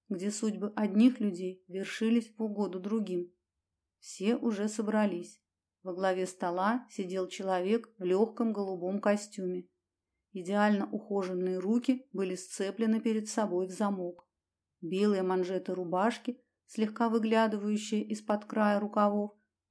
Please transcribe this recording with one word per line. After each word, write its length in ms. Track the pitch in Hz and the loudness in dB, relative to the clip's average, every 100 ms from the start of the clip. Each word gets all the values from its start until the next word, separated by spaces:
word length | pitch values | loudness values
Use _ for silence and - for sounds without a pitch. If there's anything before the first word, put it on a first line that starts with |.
| _ | _
где 220 | 185 196 | -4 -4
судьбы 400 | 208 220 190 202 - | -2 -2 -2 -4 -2
одних 440 | 208 196 247 254 | 2 6 6 6
людей 440 | 208 175 185 185 _ | -2 -2 -6 -8 _
вершились 680 | 180 190 - 226 233 220 - | -8 -6 -2 2 2 0 -6
в 60 | |
угоду 360 | 220 202 202 185 | -6 -2 -4 -4
другим. 520 | 190 220 190 180 175 _ _ _ _ _ _ _ | -4 -4 -2 -4 -6 _ _ _ _ _ _ _
Все 360 | - - 190 247 | -18 -4 0 0
уже 320 | 240 202 214 | 0 -2 -4
собрались. 760 | 214 214 214 208 175 175 - _ _ _ _ | -2 0 2 2 0 -8 -16 _ _ _ _
Во 100 | 185 | -10
главе 320 | 175 190 185 185 | -2 0 2 -2
стола 600 | - 180 175 196 240 247 | -2 -2 0 0 0 -4
сидел 380 | - 185 190 185 | -8 -6 -4 -4
человек 640 | - 190 185 185 226 226 _ | -4 -2 0 2 0 -2 _
в 60 | |
лёгком 500 | 180 185 220 - 226 | 0 4 2 2 -2
голубом 480 | 202 196 185 180 196 | 0 -4 -4 -4 0
костюме. 640 | 208 208 - - 185 180 180 _ _ _ _ _ _ | 2 0 -2 -6 -4 -4 -8 _ _ _ _ _ _
Идеально 580 | 196 180 202 208 208 196 | -10 -2 2 4 4 0
ухоженные 680 | 214 214 202 185 180 185 185 | -6 -4 -4 -2 -2 -2 -2
руки 480 | 180 233 240 254 - | 0 0 2 0 -2
были 220 | 190 190 180 | -4 -4 -4
сцеплены 640 | - - 196 196 226 220 | -8 -4 -4 0 0 2
перед 260 | 226 220 214 | 2 -2 -2
собой 400 | - 208 175 185 | -2 0 0 -2
в 40 | |
замок. 540 | 180 208 196 175 175 _ _ _ _ _ _ | -2 -2 0 -4 -8 _ _ _ _ _ _
Белые 440 | 165 190 208 196 | -4 2 4 4
манжеты 500 | 185 185 180 185 185 | 2 2 0 -2 -2
рубашки, 680 | 185 175 180 214 226 - 247 _ _ _ | -4 -2 2 2 0 -6 -8 _ _ _
слегка 420 | - 214 214 233 | -4 -2 2 2
выглядывающие 920 | 226 220 220 226 208 208 214 - 214 | 2 2 4 2 0 -2 -2 0 -2
из-под 420 | 214 214 - 208 - | -2 -6 -2 -2 -2
края 340 | 220 208 202 | 2 2 2
рукавов, 520 | 208 208 208 208 208 - _ _ _ | 0 2 2 2 -4 -8 _ _ _